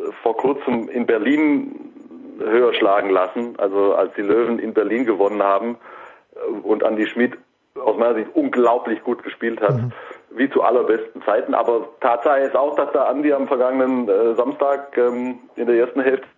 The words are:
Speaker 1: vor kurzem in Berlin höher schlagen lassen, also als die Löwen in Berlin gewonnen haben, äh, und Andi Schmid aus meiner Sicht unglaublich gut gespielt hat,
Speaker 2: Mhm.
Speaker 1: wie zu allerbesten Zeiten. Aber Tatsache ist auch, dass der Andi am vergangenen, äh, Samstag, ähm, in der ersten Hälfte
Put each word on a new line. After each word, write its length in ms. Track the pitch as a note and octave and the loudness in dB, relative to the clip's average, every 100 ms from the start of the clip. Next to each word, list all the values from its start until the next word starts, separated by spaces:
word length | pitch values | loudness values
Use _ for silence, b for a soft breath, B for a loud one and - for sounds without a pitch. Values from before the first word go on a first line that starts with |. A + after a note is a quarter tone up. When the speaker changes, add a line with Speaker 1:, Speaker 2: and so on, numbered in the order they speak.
| G#2 - | -10 -4
Speaker 1:
vor 140 | A#2 A2+ | -4 0
kurzem 520 | C3 C#3 - A#2+ G#2+ | 0 0 -2 -4 -4
in 160 | A#2+ A2+ | -4 0
Berlin 720 | A2+ G#2 D3+ D3+ C#3 - - - - - - - - | 0 2 2 2 0 -2 -12 -18 -20 -20 -20 -20 -10
höher 340 | - A#2 A#2+ | 0 4 4
schlagen 360 | G#2+ G#2+ G2+ G2 | 4 2 2 2
lassen, 460 | F#2+ F#2 - A#2+ - | 2 2 -4 -8 -4
also 380 | G2+ G2 G2+ F#2 | -2 2 2 2
als 180 | F#2+ - | 0 -2
die 60 | |
Löwen 380 | G2+ A2 A#2 A#2 | 0 2 2 -2
in 140 | A2+ | -2
Berlin 320 | A2 G2+ A2+ B2 | -2 0 0 0
gewonnen 360 | F#2+ G2+ G#2 | 2 0 2
haben, 360 | G2 G2 A#2 A#2+ B B B B B - | 2 2 0 -8 B B B B B -10
äh, 140 | A#2 G#2+ G2+ | -8 -6 -2
und 160 | G#2+ | 0
Andi 240 | - A2 G#2 | 2 0 -2
Schmid 300 | - B2 - _ _ _ - | 0 -2 -2 _ _ _ -4
aus 160 | B2 G2+ | -2 2
meiner 180 | A#2 A2 | 2 0
Sicht 120 | G2+ - | 0 0
unglaublich 680 | C#3 B2+ A#2+ A#2+ - A2 | 0 2 4 2 0 -4
gut 200 | - A#2 | -4 -6
gespielt 380 | - - A#2 A2+ | -8 -6 -6 0
hat, 160 | G#2 B2 | 0 0
Speaker 2:
Mhm. 140 | B2 B B B _ A2 | -2 B B B _ -4
Speaker 1:
wie 140 | C3+ | -2
zu 100 | C3+ | 2
allerbesten 640 | - B2 G#2 A2+ - - | 2 2 2 0 -2 -8
Zeiten. 300 | - G#2 - B2+ | -2 -2 0 -2
Aber 320 | - A#2 - - | 0 0 -2 -4
Tatsache 380 | B2+ A#2 - C#3 | 0 0 2 2
ist 140 | C3+ B2+ | 2 0
auch, 200 | C#3+ C#3+ | 0 0
dass 160 | C#3+ | -2
der 160 | D3 B2 | 0 0
Andi 240 | C3+ D3+ | 0 0
am 140 | C#3 C3 | 0 0
vergangenen, 600 | C3 B2+ C3 C3 B2+ A#2 | 0 2 2 0 0 2
äh, 280 | G2 A#2 A2+ | 2 2 2
Samstag, 600 | B2 C#3+ C#3 C#3 C#3 - | -2 0 0 0 -4 0
ähm, 420 | B2 A#2+ B2 B2 - - | 0 0 -6 -8 -14 -6
in 100 | A#2+ | 0
der 120 | A#2+ | 2
ersten 240 | A#2+ C#3 | 2 0
Hälfte 260 | C3 C3 - | 0 0 -4